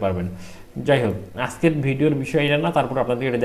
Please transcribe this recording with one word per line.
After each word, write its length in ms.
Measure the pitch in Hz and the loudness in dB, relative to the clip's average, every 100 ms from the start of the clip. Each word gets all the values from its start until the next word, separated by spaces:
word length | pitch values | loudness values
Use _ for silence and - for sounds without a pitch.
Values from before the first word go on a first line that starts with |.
পারবেন। 240 | 98 92 90 - - - - - 127 | -2 -2 -4 -6 -14 -16 -14 -6 2
যাই 140 | 139 | 2
হোক, 100 | 113 95 - - 123 | 2 -2 -8 -6 -6
আজকের 260 | - 165 151 135 | 0 0 2 0
ভিডিওর 280 | 131 151 139 | 2 2 2
বিষয় 200 | 131 156 143 | 0 0 2
এটা 120 | 147 | 2
না, 60 | 170 165 | 2 0
তারপর 180 | 123 131 | 0 0
আপনাদেরকে 260 | 120 120 131 | 0 0 0
এটা 100 | 120 | 4